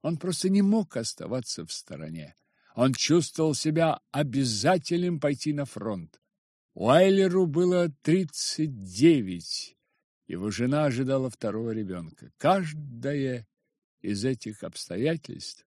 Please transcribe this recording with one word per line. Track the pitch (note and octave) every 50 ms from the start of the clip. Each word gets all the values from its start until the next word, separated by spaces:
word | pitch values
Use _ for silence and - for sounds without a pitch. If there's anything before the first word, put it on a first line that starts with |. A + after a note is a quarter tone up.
| -
Он | - E3+ D3
просто | - F#3 F3+ - - F#3
не | G3 G3+
мог | G3+ G3 G#3+ A3+ G3+ - -
оставаться | A#2+ A#2 - - - - - A2+ C3 - - - - E2
в | D#2+ -
стороне. | - - - - D2 D#2+ D#2 E2 E2 D2+ C#2+ _ _ _ _ _ _ _ _ _
Он | - A#2+ C3+ C3
чувствовал | - - - D#3 F3 D#3+ - - - D#3+ D#3+ D3
себя | - - D#3 D3+ D#3+ E3 D#3+ C#3 - _ _
обязательным | - C#3 D3+ C#3 A2+ C#3 C3+ B2 A2+ G#2 G#2+ D3+ F#3+ - - - E3+ F3 F3+ F3+ F3 D3+
пойти | C3+ D3 C#3 - - D3+ D3
на | C#3+ C#3+
фронт. | C3 - - G#2 A2 G#2 F#2 E2 D#2+ _ _ _ _ _ _ _ _ _ _ _ _ _
Уайлеру | - - A2 C3+ E3 F#3 F#3+ G3 G3 F#3+ F#3+ F3 F#3+ F#3
было | E3 C#3 D#3+ F3+ F3+ F3+ F3+ F3 E3+ C#3+ _
тридцать | _ - D#3+ F#3+ F#3+ D3 - - - - - - D#3 D#3 C3+ G#2+
девять. | G2 F#2+ F2+ G2 C3 E3+ E3 C#3 G#2+ F#2 F2+ F2 D#2+ - - - - - _ _ _ _ _ _ _ _ _ _ _ _
Его | - F2 F#2+ G#2+
жена | G2 F#2+ A#2+ B2+ C#3 D3+ D3+
ожидала | D3 A#2+ A#2+ C3+ C3 C3+ C3+ C3 B2+
второго | - _ - A2 G2 A2 A2+ A#2
ребёнка. | A2 A2 G#2+ F#2 F#2 F2 E2+ D#2+ - _ - - _ _
Каждое | - D3 F#3 G3 F#3 D#3 D3+ D#3 D3+ C#3 A#2+ A#2 A#2 C#3 C#3+ C#3+ C3+ C3 B2+ A#2+ A2+ _ _ _ _ _ _ _ _ _ _ _
из | - G2 G#2 G2 G#2
этих | C3 C3 - - A2+ G#2+ - -
обстоятельств | F2 - - - - F2 F#2 A#2+ D#3 E3+ E3 _ - - - - - - - _ _